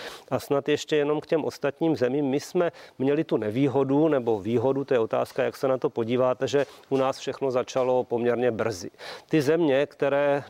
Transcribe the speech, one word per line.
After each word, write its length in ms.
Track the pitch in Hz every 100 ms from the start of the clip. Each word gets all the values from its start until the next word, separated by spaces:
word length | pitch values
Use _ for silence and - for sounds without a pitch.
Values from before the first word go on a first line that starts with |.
| - - -
A 80 | 127
snad 300 | - 139 139
ještě 260 | 147 - 156
jenom 260 | 143 151
k 60 | -
těm 180 | 165 123
ostatním 500 | - 143 - 165 147
zemím. 300 | 123 139 139
My 140 | 139
jsme 320 | - 180 170 - - -
měli 260 | 135 147
tu 140 | 156 151
nevýhodu, 720 | 107 113 143 135 135 139 160
nebo 320 | 143 117 107
výhodu, 460 | 95 120 123 135 139
to 80 |
je 60 | 127
otázka, 440 | 110 127 123 -
jak 140 | 120 -
se 100 | 135
na 100 | 131
to 120 | 147
podíváte, 580 | - 110 120 127 127 127
že 180 | 139 135 - -
u 80 | 135
nás 200 | 131 131
všechno 340 | - 123 135
začalo 520 | 123 120 135 127 127
poměrně 480 | 123 117 120 117 123
brzy. 400 | 110 110 113 107 - - - -
Ty 120 | 160
země, 440 | 135 165 160 131 143
které 580 | - 139 139 143 143